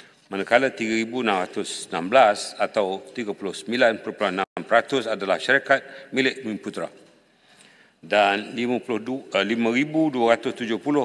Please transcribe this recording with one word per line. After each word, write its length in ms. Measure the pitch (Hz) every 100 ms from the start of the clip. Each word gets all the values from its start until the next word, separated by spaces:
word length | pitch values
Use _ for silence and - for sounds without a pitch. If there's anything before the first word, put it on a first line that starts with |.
| - _ _
Manakala 400 | 98 95 123 131
tiga 240 | - 110 113
ribu 240 | 113 127
enam 240 | 113 95
ratus 480 | 90 107 90 - -
enam 160 | 90 90
belas 480 | 131 110 101 - -
atau 480 | 101 110 95 95 -
tiga 240 | - 104 -
puluh 160 | 98
sembilan 480 | - - 123 120 104
perpuluhan 400 | 110 - 101 92
enam 240 | 95 90
peratus 400 | 85 113 - 135
adalah 320 | 113 101 95 87
syarikat 720 | - 135 - 135 - - -
milik 320 | 127 131 -
Bumi 160 | - 101
Putra. 320 | 107 95 80 - - _ _ _ _ _ - _ _ _
Dan 560 | - 104 98 101 104 117
lima 240 | 120 120
puluh 160 | - 107
dua, 160 | 113 135 - 98
eh, 80 |
lima 240 | 98 117 117
ribu 400 | 123 151 156 156
dua 240 | 127 117
ratus 240 | 113 127 -
tujuh 240 | 113 110
puluh 240 | 147 147